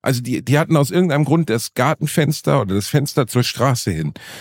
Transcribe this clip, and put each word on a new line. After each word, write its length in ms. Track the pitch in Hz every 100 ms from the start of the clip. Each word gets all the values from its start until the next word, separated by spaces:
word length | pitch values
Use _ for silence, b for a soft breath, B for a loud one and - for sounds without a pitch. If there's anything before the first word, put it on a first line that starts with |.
also 200 | - 123
die, 220 | 120 123
die 140 | - 147
hatten 180 | 165 156
aus 120 | 139
irgendeinem 360 | 175 180 147 143
Grund 240 | 160 151
das 220 | 113 - -
Gartenfenster 840 | 131 160 151 - 147 151 - 143
oder 120 | 104 98
das 120 | -
Fenster 400 | 147 143 - 120
zur 160 | 123
Straße 480 | 120 - 131 123 -
hin. 220 | 80 76 B B B